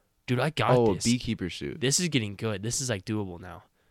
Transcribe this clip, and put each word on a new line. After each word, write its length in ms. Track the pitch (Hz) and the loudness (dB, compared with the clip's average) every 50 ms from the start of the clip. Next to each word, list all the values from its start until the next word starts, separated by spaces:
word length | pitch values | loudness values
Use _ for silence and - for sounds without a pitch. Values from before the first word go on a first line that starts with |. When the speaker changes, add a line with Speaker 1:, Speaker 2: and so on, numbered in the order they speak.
| _ _ _ _ _ | _ _ _ _ _
Speaker 1:
Dude, 140 | - 123 123 | -2 0 0
I 80 | 131 160 | 0 0
got 200 | - - 107 120 127 | 0 2 4 6 6
Speaker 2:
Oh, 180 | 123 117 107 92 | 6 6 4 4
Speaker 1:
this. 100 | - - | 2 2
Speaker 2:
a 40 | 117 | 2
beekeeper 400 | 123 123 - 120 110 - 95 85 | 2 2 0 -4 -4 -4 -4 -6
suit. 300 | - - - 69 - - | -6 -6 -8 -8 -6 -2
Speaker 1:
This 180 | 113 139 - - | 0 2 2 2
is 80 | 180 160 | 0 2
getting 260 | 143 123 107 101 98 | 0 0 -2 -2 -6
good. 260 | - 113 110 104 92 | -6 -4 -4 -4 -4
This 180 | 104 117 - - | -4 -4 -4 -2
is, 80 | 135 123 | -2 -2
like, 140 | 110 95 - | -4 -4 -2
doable 340 | - 107 107 101 92 87 85 | -4 -4 -2 -4 -6 -8 -12
now. 260 | 90 87 85 98 - _ _ _ _ _ | -12 -14 -16 -16 -18 _ _ _ _ _